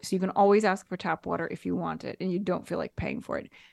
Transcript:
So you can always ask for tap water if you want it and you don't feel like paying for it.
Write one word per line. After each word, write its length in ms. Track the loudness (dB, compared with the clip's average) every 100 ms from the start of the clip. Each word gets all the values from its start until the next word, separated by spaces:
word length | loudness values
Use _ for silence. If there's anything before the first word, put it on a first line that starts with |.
So 140 | -4 0
you 40 |
can 100 | 0
always 340 | 4 6 8
ask 240 | 6 0 -4
for 80 | -8
tap 280 | -4 -4 -2
water 200 | -4 -4
if 140 | -6
you 120 | -4 -4
want 260 | -4 -6
it 120 | -8 -6
and 120 | -2
you 60 | -2
don't 260 | 0 -2 -2
feel 120 | -4
like 180 | -4 -4
paying 240 | -6 -6
for 180 | -4 -6
it. 100 | -6 -18 -20